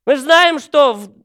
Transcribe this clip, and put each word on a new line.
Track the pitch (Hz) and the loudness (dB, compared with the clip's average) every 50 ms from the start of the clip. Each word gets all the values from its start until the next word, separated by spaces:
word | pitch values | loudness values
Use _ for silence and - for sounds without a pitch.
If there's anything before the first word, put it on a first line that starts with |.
| _ | _
Мы | - 285 | -2 -2
же | 277 254 | -2 0
знаем, | 302 330 339 359 339 330 285 | 0 2 2 2 2 0 -4
что | - - - 294 285 254 220 | -8 -4 0 0 0 0 -2
в-, | 202 208 196 _ _ | -4 -10 -18 _ _